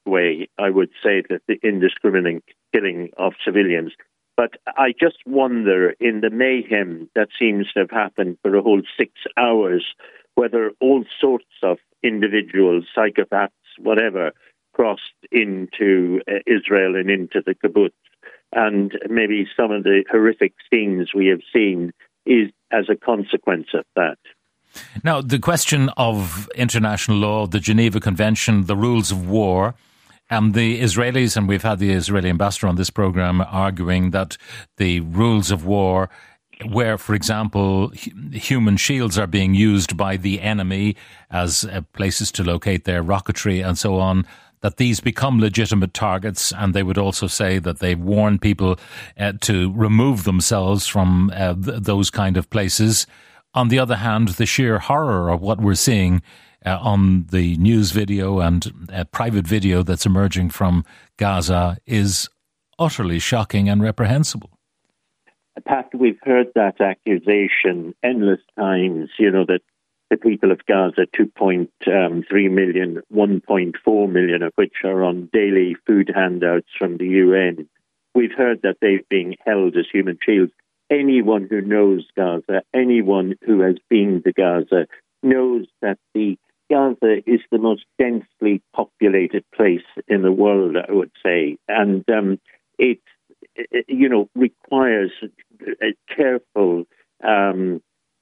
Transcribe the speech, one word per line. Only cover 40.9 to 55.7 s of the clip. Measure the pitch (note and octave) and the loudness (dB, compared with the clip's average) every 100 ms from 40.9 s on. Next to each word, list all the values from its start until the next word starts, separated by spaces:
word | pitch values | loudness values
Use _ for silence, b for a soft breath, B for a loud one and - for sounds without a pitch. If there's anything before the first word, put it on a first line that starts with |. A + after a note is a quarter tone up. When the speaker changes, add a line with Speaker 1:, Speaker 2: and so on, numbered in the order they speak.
| G2 B B B | -4 B B B
Speaker 2:
as, | F2+ F2 - G#2+ | -4 -2 -2 -4
uh, | F#2+ D#2 | -8 -10
places | - G2 - G#2 | -4 -4 -2 -6
to | - | -4
locate | F2 E2+ G2+ F2+ | -2 -2 -2 -2
their | - F2+ | -2 -4
rocketry | E2 G2 - - G#2 F#2 | -2 -2 -4 -4 -2 -2
and | F#2 F2+ | -2 -2
so | G2+ F#2 | -2 0
on, | F#2+ F#2 - b b _ | 2 0 -2 b b _
that | G2+ - | -6 0
these | B2 G#2+ | 0 0
become | B2 - C#3 A#2 | -4 -2 0 2
legitimate | G#2+ G#2 G#2+ G#2 F#2 | 2 0 0 0 0
targets, | - G#2+ F#2 G#2 - - G2+ | -2 -4 -2 -6 -6 -6 -2
and | G2 | -2
they | G2 | 0
would | F#2 G2 | -2 -2
also | G2 - F#2+ | -2 -4 -6
say | - G2 F#2+ | -2 -2 -2
that | E2+ D#2+ | -4 -4
they | F#2 | -2
warn | F2 F2+ G#2 G#2+ G2 | -2 0 0 2 2
people, | G#2 F#2+ F#2 F#2 B B B - | 0 0 0 -2 B B B -6
uh, | G2+ G2+ | -6 -4
to | - F#2+ F#2 | -2 -2 -2
remove | G#2+ G#2+ G#2+ C3+ A2+ | -2 2 4 2 0
themselves | G2 F#2 - G#2 F#2 G2+ - | 0 0 0 0 0 -2 -2
from, | G2+ F#2 F2+ F#2+ | 0 2 2 2
uh, | F2+ F#2 | 0 -4
th-, | F2+ G#2+ A#2 | -2 -6 -6
those | G2+ G2+ F#2+ | -2 0 0
kind | - F#2+ F2+ | -2 0 -2
of | - | -2
places. | A2 F#2+ - A2 G#2+ - b b b _ | -4 -2 0 0 0 -4 b b b _
On | B2+ A#2+ | -2 2
the | C3 | 2
other | B2 G#2+ | 0 -2
hand, | A2+ A2 A2 | -2 0 0
the | F2+ A2+ | 0 -2
sheer | - B2 G#2+ | 0 0 0
horror | - C#3+ D3+ F#2 F2 | 0 0 0 0 0
of | E2+ | -2
what | G2+ G#2+ | -2 0
we're | G#2 | 0